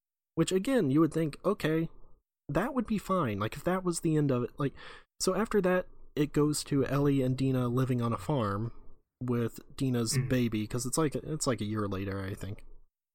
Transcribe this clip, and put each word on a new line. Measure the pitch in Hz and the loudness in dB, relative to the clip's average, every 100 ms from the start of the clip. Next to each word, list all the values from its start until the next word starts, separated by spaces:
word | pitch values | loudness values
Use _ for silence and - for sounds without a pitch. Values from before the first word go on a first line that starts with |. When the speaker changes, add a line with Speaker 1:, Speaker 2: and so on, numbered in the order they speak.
| _ _ _ | _ _ _
Speaker 1:
Which, | - 165 | -2 2
again, | 190 202 262 147 | 2 2 2 4
you | 143 | 4
would | 160 | 4
think, | 160 160 - | 2 -2 -2
okay, | 180 208 156 160 165 - - - _ _ - | -2 0 0 0 -2 -6 -20 -20 _ _ -2
that | 147 240 | 0 0
would | 262 220 | 0 0
be | 214 | -2
fine. | - 190 131 101 | 0 0 0 0
Like, | 107 | -2
if | - | -2
that | 175 185 | -2 0
was | 180 170 | -2 -2
the | 165 151 | 2 2
end | 143 | 4
of | 123 | 2
it, | 120 - | -2 -4
like, | 139 - - - - - | -6 -6 -16 -18 -16 -2
so | - | 0
after | 185 220 208 | 0 2 2
that, | 180 - - - - - | 4 2 0 -10 -6 -2
it | 147 | 0
goes | 151 151 147 | 2 2 0
to | - 143 123 | 0 0 2
Ellie | 139 143 139 | 2 2 4
and | 127 127 | 2 2
Dina | 131 127 123 | 2 2 2
living | 123 127 123 | 2 2 2
on | 117 | 0
a | 113 | -2
farm | - 143 101 101 117 - - - _ - | 0 0 0 -2 -4 -8 -14 -16 _ -8
with | 127 120 113 - - - | -2 0 -2 -6 -12 -4
Dina's | 131 120 113 | 0 0 0
Speaker 2:
Mm. | 131 - | 0 2
Speaker 1:
baby, | 127 117 107 107 | 2 2 0 -2
'cause | 120 123 | -4 -2
it's | 160 | 0
like, | 151 | 0
it's | 131 - 151 143 | -2 -4 -2 0
like | 110 | 0
a | 104 | -2
year | 107 101 | -2 -2
later, | 95 98 98 | -2 -4 -6
I | 95 | -6
think. | 104 98 104 - - - _ _ | -8 -8 -10 -12 -18 -20 _ _